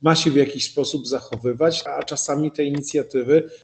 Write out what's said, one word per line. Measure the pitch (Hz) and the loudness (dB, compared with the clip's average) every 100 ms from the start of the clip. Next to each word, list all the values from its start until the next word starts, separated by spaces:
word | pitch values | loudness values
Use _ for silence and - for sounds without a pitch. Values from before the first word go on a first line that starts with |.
Ma | 160 160 | 2 4
się | 165 | 4
w | 139 | 4
jakiś | 143 131 - | 2 0 -6
sposób | - 131 147 123 | -4 -2 -4 -4
zachowywać, | 131 - 117 120 120 160 165 147 | -6 -6 -6 -4 0 0 0 -6
a | 143 | -8
czasami | 139 147 - 143 151 | -6 -6 -4 -2 -2
te | 151 | -2
inicjatywy | 143 143 139 147 127 131 120 156 160 - | -2 -2 -2 -4 -2 -2 4 2 2 -12